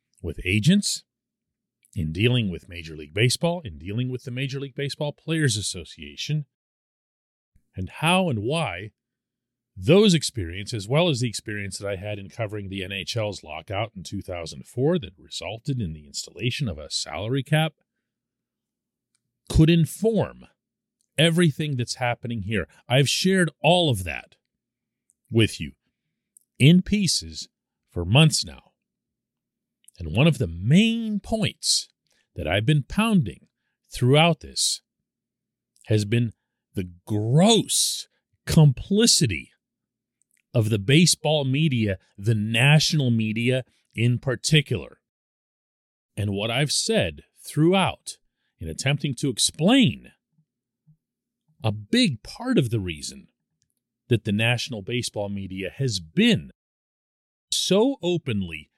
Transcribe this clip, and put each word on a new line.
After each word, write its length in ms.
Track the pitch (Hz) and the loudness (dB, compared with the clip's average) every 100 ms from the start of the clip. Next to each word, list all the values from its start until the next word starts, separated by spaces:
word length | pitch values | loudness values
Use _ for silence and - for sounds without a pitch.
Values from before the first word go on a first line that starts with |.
| _ _ | _ _
with 200 | 87 - | -10 -6
agents, 600 | 90 104 107 202 - - - _ _ _ _ _ _ _ _ | 0 2 4 4 2 -6 -10 _ _ _ _ _ _ _ _
in 180 | - 78 | -6 -4
dealing 360 | 82 113 123 107 | 0 2 2 0
with 200 | 82 - | -6 -12
Major 260 | 85 80 | -14 -14
League 200 | 78 76 | -14 -8
Baseball, 460 | 85 123 - 170 175 | 0 0 0 -2 -4
in 120 | 143 73 | -8 -12
dealing 320 | 85 104 127 | -8 -6 -6
with 140 | 127 | -8
the 80 | - | -10
Major 300 | 123 135 135 | -8 -8 -8
League 160 | 139 127 | -10 -8
Baseball 340 | 139 - 147 | -8 -6 -8
Players 460 | - - 160 147 107 | -8 -6 0 0 0
Association, 880 | 95 95 82 - 73 71 - 151 143 _ _ _ _ _ _ _ _ _ _ _ _ | -4 -8 -12 -16 -16 -10 -6 -4 -6 _ _ _ _ _ _ _ _ _ _ _ _
and 140 | - 95 | -12 -12
how 400 | - 156 185 185 | -6 0 0 0
and 120 | 113 | -2
why 500 | 107 160 139 87 107 _ _ _ _ _ _ _ _ | -4 -4 -4 -8 -12 _ _ _ _ _ _ _ _
those 400 | - 92 190 220 | -4 4 6 6
experiences, 680 | 165 - - 85 87 104 117 | 4 0 -6 -8 -10 -10 -10
as 40 | 98 | -4
well 200 | 143 180 | 0 0
as 120 | 127 | 0
the 80 | 123 | -4
experience 500 | 101 - 104 101 95 | -6 -10 -10 -10 -10
that 100 | 101 | -8
I 80 | 98 | -8
had 220 | 104 104 | -8 -10
in 100 | 98 | -12
covering 400 | - 110 107 98 | -10 -8 -8 -10
the 160 | 98 | -8
N 80 | 92 | -8
H 240 | 98 90 117 | -8 -6 -4
L's 260 | 107 92 | -4 -6
lockout 500 | 80 76 80 98 110 95 | -12 -14 -8 -6 -6 -8
in 80 | |
two 160 | 82 101 | -10 -10
thousand 460 | 90 87 80 69 - | -8 -10 -10 -14 -12
four 320 | - 139 180 | -4 0 -2
that 140 | 101 - | -4 -16
resulted 600 | - - 85 110 - 131 | -16 -12 -10 -10 -6 -4
in 120 | 95 | -4
the 140 | 78 73 | -8 -14
installation 600 | - - - 117 - 123 | -14 -14 -8 -6 -4 -6
of 100 | 76 | -8
a 120 | 73 | -10
salary 520 | - - 76 107 135 | -10 -8 -8 -4 -4
cap, 300 | 127 156 160 - _ _ _ _ _ _ _ _ _ _ _ _ _ _ _ _ - | 0 0 0 -4 _ _ _ _ _ _ _ _ _ _ _ _ _ _ _ _ -2
could 220 | - 156 | 4 6
inform 760 | 170 160 - 220 220 101 64 - _ _ _ _ _ _ - | 6 2 0 0 0 -2 -6 -20 _ _ _ _ _ _ 0
everything 600 | 165 165 175 - 156 131 | 2 4 2 2 -4 -4
that's 200 | 120 - | -6 -4
happening 460 | 123 117 120 117 | -4 -4 -6 -8
here. 260 | 95 107 80 _ - | -4 -4 -4 _ -2
I've 200 | 131 143 | 2 2
shared 420 | - 185 190 170 - | 2 2 2 2 0
all 300 | 147 180 165 | 2 4 2
of 140 | 110 | 0
that 320 | 87 64 - _ _ _ _ _ _ _ _ _ - | -4 -10 -12 _ _ _ _ _ _ _ _ _ -4
with 260 | 110 107 - | 2 2 0
you 140 | 76 - _ _ _ _ _ _ _ - | -12 -14 _ _ _ _ _ _ _ 4
in 220 | 131 180 | 6 6
pieces 640 | - 208 190 - 82 78 - _ _ _ _ | 4 0 0 -2 -6 -14 -18 _ _ _ _
for 140 | - | -6
months 400 | 87 120 156 - | 0 4 4 4
now. 200 | 87 67 - _ _ _ _ _ _ _ _ _ _ _ _ - | -6 -12 -20 _ _ _ _ _ _ _ _ _ _ _ _ -14
And 140 | 82 | -6
one 140 | 85 160 | 2 2
of 100 | 156 | 2
the 80 | 95 | -2
main 720 | 85 101 165 226 226 226 208 | -2 4 4 4 2 -4 -6
points 680 | - 220 175 - - - - _ _ _ _ - | -4 -4 -4 -4 -2 -2 -4 _ _ _ _ -8
that 100 | 76 | -2
I've 180 | 95 | 0
been 200 | 110 156 | 2 0
pounding 640 | - - 226 202 107 - _ _ _ _ _ | 0 -2 2 2 0 -6 _ _ _ _ _
throughout 460 | - 123 147 165 160 | -2 4 6 4 2
this 420 | 67 - - - _ _ _ _ _ _ _ _ _ _ - | -4 -4 -4 -4 _ _ _ _ _ _ _ _ _ _ -2
has 180 | 110 | 0
been 300 | 104 117 120 - _ _ _ | 0 0 -2 -6 _ _ _
the 140 | - 90 87 | -8 -8 -10
gross 1040 | - 107 107 139 196 226 - - - - - _ _ _ - | -6 -4 2 4 6 4 2 -2 -2 -4 -12 _ _ _ 0
complicity 1040 | - 151 127 - 196 226 - 120 80 60 _ _ _ _ _ _ _ _ _ _ | 6 6 6 0 2 4 4 2 -2 -8 _ _ _ _ _ _ _ _ _ _
of 160 | 123 107 | 0 2
the 80 | 110 | 0
baseball 640 | 98 143 175 - 151 156 | 4 6 6 4 0 0
media, 540 | 135 135 160 127 107 92 _ - | 0 0 0 2 0 -2 _ -6
the 200 | 101 110 | 0 0
national 720 | 107 113 131 151 - 160 131 | 0 2 6 6 4 2 2
media 540 | 113 110 107 120 127 - _ _ | 2 0 0 0 0 -4 _ _
in 280 | - 117 120 | 0 2 2
particular. 800 | - 120 - 151 - 113 64 - _ _ _ _ _ _ _ _ _ _ _ - | -2 -4 2 2 2 -4 -8 -16 _ _ _ _ _ _ _ _ _ _ _ -6
And 140 | 104 | -4
what 220 | 98 110 | -2 -2
I've 180 | 117 147 | -2 -2
said 520 | - - 220 95 76 - _ | -2 0 0 0 -4 -16 _
throughout 720 | - - 160 190 160 80 - - _ _ _ - | -8 2 4 4 2 -2 -12 -18 _ _ _ -14
in 80 | 82 | -10
attempting 480 | 78 131 143 147 135 | -6 -2 -2 -2 -4
to 140 | 143 | -4
explain 840 | 110 - - 165 269 202 71 62 _ _ _ _ _ _ _ _ _ _ _ _ _ _ _ | -2 -2 0 2 4 4 0 -10 _ _ _ _ _ _ _ _ _ _ _ _ _ _ _
a 80 | 113 | -6
big 500 | 107 107 233 247 117 | -6 -2 0 0 -2
part 340 | - - 247 226 | -10 -8 -2 0
of 140 | 123 | 2
the 80 | 110 | 0
reason 480 | 92 78 69 69 - _ _ _ _ _ _ _ - | -4 -8 -12 -16 -20 _ _ _ _ _ _ _ -2
that 140 | 117 | -2
the 60 | - | 0
national 520 | 104 113 120 - 113 | 0 0 0 -4 -10
baseball 460 | 95 123 113 110 101 | -6 -6 -6 -6 -6
media 440 | 101 95 95 92 - | -6 -8 -8 -8 -4
has 220 | 135 98 | -4 -4
been 540 | 80 143 233 165 71 - _ _ _ _ _ _ _ _ _ | -4 0 2 2 -2 -18 _ _ _ _ _ _ _ _ _
so 460 | - - 185 247 269 | -6 0 2 2 0
openly, 720 | 175 175 127 104 92 80 76 | -2 -2 -2 -4 -6 -10 -16